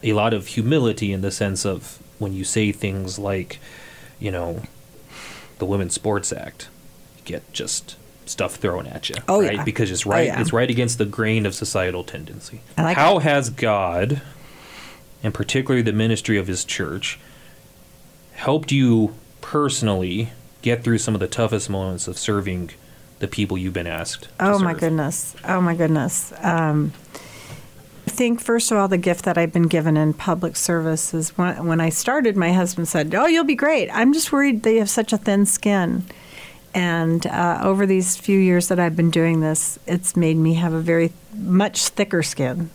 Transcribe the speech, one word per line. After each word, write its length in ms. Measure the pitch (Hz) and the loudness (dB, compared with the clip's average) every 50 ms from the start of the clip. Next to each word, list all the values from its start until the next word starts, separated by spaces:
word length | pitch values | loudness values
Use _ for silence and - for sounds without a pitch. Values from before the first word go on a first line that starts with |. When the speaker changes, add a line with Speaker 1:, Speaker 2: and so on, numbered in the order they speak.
| - | 0
Speaker 1:
a 120 | 113 107 | 2 2
lot 180 | 104 104 117 113 | 2 2 2 2
of 140 | 104 95 | 0 -4
humility 640 | - - 117 107 117 151 156 127 117 104 - 110 101 98 | -4 -4 -2 0 2 2 4 2 2 0 0 -2 -2 -2
in 80 | 95 | -2
the 100 | 95 98 | -2 -4
sense 360 | 95 - 107 101 98 92 - | -2 -2 -2 -2 -2 -2 -2
of 320 | 101 95 90 - - - - - - - - | -4 -4 -4 -8 -16 -20 -20 -20 -20 -10 -8
when 140 | 104 98 95 | -8 -6 -6
you 100 | 95 95 | -6 -6
say 280 | - - 113 107 104 101 | -4 0 0 0 0 0
things 460 | - - 101 95 98 98 92 92 101 | -2 -4 -4 -4 -4 -6 -8 -8 -6
like, 400 | 101 101 98 95 180 - - - - - - - - - - - - - - - | -4 -4 -4 -4 -4 -8 -12 -18 -18 -20 -20 -20 -20 -20 -20 -20 -20 -20 -16 -8
you 120 | - 101 | -6 -6
know, 320 | 95 87 87 85 85 - 107 - - - - - - - - - - - - - - - - - - - | -4 -4 -4 -6 -6 -8 -10 -14 -18 -20 -20 -20 -20 -20 -20 -20 -20 -18 -18 -16 -18 -18 -20 -20 -8 -6
the 80 | - | -4
Women's 260 | 92 101 101 95 85 - | -2 0 -2 -2 -2 -4
Sports 400 | - - 104 104 101 95 - - | -4 -2 -2 -2 -2 -2 -4 -8
Act, 360 | - - - - - - - - - - - - - - - - - | -8 -10 -14 -14 -18 -20 -20 -20 -20 -20 -20 -20 -20 -20 -20 -20 -20
you 60 | - | -14
get 280 | - 87 78 - - - | -12 -12 -12 -12 -12 -10
just 440 | - - - - - - - - - - - - - - | -10 -8 -6 -6 -8 -8 -12 -20 -20 -20 -20 -20 -20 -14
stuff 300 | - - - 98 92 - | -14 -6 -4 -4 -6 -4
thrown 300 | - - 101 87 87 76 | -4 -2 -2 -2 -2 -6
at 240 | 67 - 80 - - | -8 -12 -10 -8 -8
you, 60 | - - - - | -8 -8 -2 0
Speaker 2:
Oh, 140 | 190 202 202 | 2 4 4
Speaker 1:
right? 140 | 156 104 | 2 0
Speaker 2:
yeah. 80 | 101 151 | -2 -2
Speaker 1:
Because 260 | 127 - - 113 98 | -4 0 0 -2 0
it's 160 | 92 87 - | 0 -4 -2
Speaker 2:
Oh, 40 | 101 | 0
Speaker 1:
right, 180 | 101 143 170 - | 2 2 2 2
Speaker 2:
yeah. 120 | - - | 0 -2
Speaker 1:
it's 120 | - - - | -2 0 2
right 160 | 117 123 127 | 2 2 2
against 260 | 120 117 123 117 120 | 2 0 0 0 0
the 80 | - 110 | -2 -2
grain 400 | 104 101 - 110 107 110 113 107 | -4 0 -2 0 2 2 2 0
of 100 | 101 95 | 0 -2
societal 480 | - - - - 101 92 90 90 90 87 | -4 -6 -4 -2 0 0 0 -2 -4 -8
tendency. 600 | - - - 78 78 - - - - - - - - - - | -8 -10 -12 -12 -12 -14 -16 -16 -16 -16 -18 -18 -10 -2 0
Speaker 2:
I 40 | 160 | 0
like 140 | 160 180 | 2 4
Speaker 1:
How 220 | 156 143 165 202 180 | 6 6 6 6 6
Speaker 2:
it. 60 | 143 | 4
Speaker 1:
has 260 | 156 147 143 131 113 | 4 4 4 2 -2
God, 720 | 139 - - 113 107 101 95 90 85 87 98 120 143 139 - - - - - - - - - - - - - - - - - - - - - | -4 -2 0 2 2 2 2 0 0 0 0 0 0 -4 -4 -12 -20 -20 -20 -20 -20 -20 -20 -20 -20 -20 -20 -20 -20 -20 -20 -20 -20 -6 -6
and 100 | 107 95 | -6 -4
particularly 480 | - 101 - - 131 131 - 135 127 117 | -4 -4 -2 -2 -2 0 2 0 2 2
the 100 | 113 104 | 2 2
ministry 440 | 107 110 113 113 104 - - 110 101 | 2 2 2 0 0 0 0 0 0
of 80 | 92 92 | 0 -2
his 160 | 92 85 - | -4 -6 -4
church, 540 | - - - 98 76 73 95 - - - - - - - - - - - - - - - - - - - - - - - - - - - | -6 -6 -6 -6 -6 -6 -6 -6 -8 -8 -10 -16 -20 -20 -20 -20 -20 -20 -20 -20 -20 -20 -20 -20 -20 -20 -20 -20 -20 -20 -20 -20 -20 -16
helped 380 | - - 135 139 156 156 131 139 | -6 -2 0 0 0 0 0 2
you 420 | 139 135 123 117 113 110 104 - - - - - - | 4 4 6 6 4 4 2 -2 -6 -20 -20 -20 -18
personally 880 | - - - 151 147 139 120 - 117 110 101 92 92 92 90 101 113 117 - - - - - - - | -16 -4 -2 0 0 0 0 0 0 0 0 0 -2 -2 -2 -4 -4 -6 -8 -14 -20 -20 -20 -6 -2
get 200 | 117 120 117 120 | -2 -2 0 2
through 140 | 123 117 107 | 0 0 2
some 160 | - - 110 | 2 0 -2
of 60 | 101 | -2
the 80 | 95 90 | -2 -4
toughest 400 | - - 117 107 113 104 - - | -2 -2 0 0 0 -2 -2 -2
moments 400 | 101 98 95 95 92 87 - - | -4 -4 -4 -4 -6 -6 -8 -8
of 80 | 92 - | -8 -8
serving 520 | - - 104 101 95 98 92 90 87 82 - - - - - - - - - - | -4 -2 -2 0 0 -2 -4 -6 -6 -8 -12 -18 -20 -20 -20 -20 -20 -20 -10 -8
the 100 | - 98 | -8 -6
people 280 | - - 104 95 101 92 | -2 -2 -2 -2 -2 -4
you've 140 | 92 92 87 | -4 -4 -4
been 120 | 90 85 | -4 -6
asked 360 | 87 82 80 85 - - - - | -6 -6 -6 -6 -8 -10 -12 -12
to 40 | - - - | -18 -6 -2
Speaker 2:
Oh, 180 | - - 311 - | 0 2 2 2
my 140 | 190 175 165 | 2 0 0
Speaker 1:
serve? 80 | 160 | 0
Speaker 2:
goodness. 560 | - 165 160 156 151 139 139 - - - - - - | 0 0 0 0 0 -2 -4 -4 -8 -8 -12 -12 -4
Oh, 160 | - 185 185 | -2 0 2
my 140 | 180 175 170 | 2 2 2
goodness. 560 | 165 170 156 160 151 131 180 - - - - - - - | 2 2 2 2 2 0 0 -2 -4 -6 -8 -12 -4 -2
Um, 500 | 196 170 165 165 156 151 151 147 151 143 - - - - - - - - - - - - - - - - - - - - - - | 0 0 2 2 2 2 2 0 -2 -4 -8 -20 -18 -18 -18 -18 -18 -20 -20 -18 -18 -18 -18 -18 -20 -20 -20 -20 -20 -20 -12 -12
I 40 | - | -10
think, 300 | - - 254 240 240 233 | -2 0 2 2 2 0
first 320 | - - 233 233 226 - 233 | 0 0 0 0 2 2 2
of 60 | 208 | 2
all, 100 | 196 196 | 2 2
the 100 | 190 180 | 2 2
gift 260 | 175 185 175 175 - | 2 0 0 0 0
that 140 | 190 170 170 | 0 2 2
I've 140 | 170 165 165 | 2 2 4
been 160 | 175 170 165 | 2 2 4
given 280 | 165 170 156 160 156 | 4 2 2 4 4
in 160 | 151 156 156 151 | 4 4 2 0
public 440 | - - - 170 175 180 165 143 | 0 0 -2 -2 0 -2 -4 -4
service 580 | - - - 175 170 160 160 160 156 - - - | -4 -2 0 0 0 0 0 -2 -2 -4 -4 -4
is 160 | 165 156 156 - - | -4 -4 -4 -2 0
when, 280 | 180 180 - - 165 | 0 0 0 -2 -2
when 140 | 170 165 165 | 0 0 2
I 80 | 165 165 | 2 0
started, 480 | 160 - - - 254 302 277 226 202 | 0 0 -2 0 0 2 2 2 2
my 160 | 196 175 165 180 | 2 2 4 4
husband 360 | 185 180 175 - - 170 - | 2 2 0 -2 -4 -4 -2
said, 260 | - 170 151 156 165 | 0 -2 -2 0 0
"Oh, 120 | 190 254 | 2 4
you'll 180 | 339 320 330 330 | 4 4 4 4
be 100 | 277 294 | 2 2
great. 340 | 233 277 294 320 277 185 - - | 2 2 2 2 2 0 0 0
I'm 200 | - 226 254 285 | 2 4 4 4
just 200 | 320 320 - - | 4 2 0 2
worried 320 | 277 277 277 262 214 - | 2 4 4 2 2 2
that 80 | 220 220 | 4 4
you 80 | 226 | 4
have 100 | 214 202 | 4 2
such 220 | - - 220 - 220 | 0 -2 0 0 0
a 60 | 202 | 0
thin 280 | - - 202 196 202 | 2 2 4 4 4
skin." 580 | 196 - - - 208 202 196 180 170 180 180 180 185 - - - - - - - - - - - - - | 4 2 0 2 2 2 2 2 0 0 -2 -4 -6 -12 -20 -20 -20 -20 -20 -20 -20 -20 -20 -20 -6 -4
And, 500 | 185 180 175 170 170 165 165 165 170 - - | -2 0 0 2 2 2 2 2 0 0 -2
uh, 320 | - - 175 175 170 - - | -2 0 2 2 0 2 2
over 240 | 196 196 196 202 | 2 2 2 4
these 300 | 190 190 185 185 185 - | 4 4 2 2 0 -2
few 220 | - - - 196 190 | -4 0 2 4 6
years 260 | 190 185 180 180 180 - | 6 6 6 4 4 2
that 120 | 190 180 | 2 2
I've 160 | 175 170 156 | 2 2 2
been 140 | 170 170 170 160 | 2 2 4 4
doing 260 | 170 165 165 165 160 | 4 4 4 4 2
this, 380 | 156 156 156 160 - - - - - | 2 2 0 0 -2 -4 -6 -8 -6
it's 300 | - 175 180 180 - - | -2 -2 -2 -2 -2 0
made 200 | 185 170 160 160 | 2 2 4 4
me 180 | 160 160 160 165 | 4 4 4 4
have 180 | 165 175 170 160 | 2 2 0 0
a 80 | 160 | 0
very 320 | 160 170 165 165 165 165 170 - - - - | 0 2 2 4 2 2 0 -6 -20 -16 -12
much 560 | 214 190 180 180 185 202 208 - - - - | -8 -2 2 4 4 4 2 0 -2 -4 -4
thicker 360 | - - 202 202 - 175 156 | 0 -2 -2 0 0 -2 0
skin. 460 | - - - 135 127 127 175 170 160 - | -2 -2 -2 -2 -2 -2 -4 -6 -8 -8